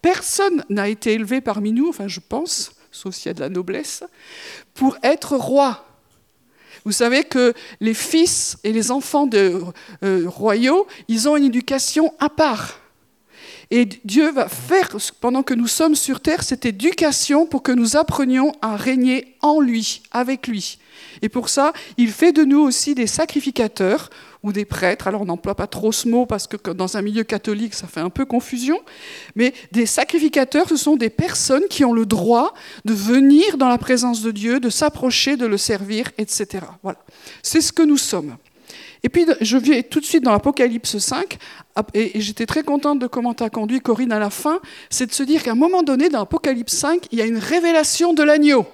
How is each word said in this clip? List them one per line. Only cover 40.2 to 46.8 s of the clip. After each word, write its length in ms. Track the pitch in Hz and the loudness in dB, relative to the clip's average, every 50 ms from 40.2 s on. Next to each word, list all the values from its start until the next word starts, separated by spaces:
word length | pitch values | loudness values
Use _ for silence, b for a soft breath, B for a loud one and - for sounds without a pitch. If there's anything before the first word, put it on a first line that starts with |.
| 254 | 4
dans 80 | 254 | 4
Apocalypse 640 | 208 202 - 285 277 - 254 247 226 233 - - - 208 | 2 4 2 0 2 2 2 0 0 -2 -6 -6 -4 -4
cinq, 400 | 190 - - 294 392 392 - B B B B B B B _ 214 214 - - | -4 -4 -4 -4 -6 -6 -8 B B B B B B B _ -6 -6 -2 -2
et, 240 | 208 226 214 - 220 | -2 -2 0 -2 -4
et 20 | |
j'étais 260 | 208 202 214 - 233 | -6 -6 -6 -8 -6
très 180 | 226 - 311 302 | -4 -2 -4 -2
contente 340 | 311 285 285 285 294 294 277 | 0 -2 0 0 0 -2 0
de 80 | 247 | -2
comment 260 | 240 - 262 233 240 | -4 -4 -4 -4 -4
t'as 160 | 233 - 240 220 | -4 -4 -6 -6
conduit, 320 | - 233 214 208 240 262 | -4 -6 -4 -2 -4 -4
Corinne, 300 | - - 233 214 262 240 | 0 0 0 0 0 -2
à 80 | 220 214 | 0 -2
la 120 | 214 202 | -2 -4
fin, 300 | - - - 302 320 381 B B B B B B | -6 -4 -2 -2 -2 -2 B B B B B B
c'est 160 | - - 254 | -6 -6 -4
de 60 | 220 | -4
se 100 | - - | -4 -4
dire 220 | 277 254 302 320 - | 0 0 0 0 0
qu'à 80 | 247 | 0
un 40 | 226 | 0
moment 280 | 233 294 349 370 359 339 | 2 2 4 4 2 2
donné, 240 | 294 269 254 285 359 | 2 2 2 2 2
dans 140 | 294 233 | 2 0
Apocalypse 520 | 202 - - 320 - 302 262 233 233 - - | -2 -2 -4 -2 0 0 -2 -2 -4 -6 -4
cinq, 320 | - | -2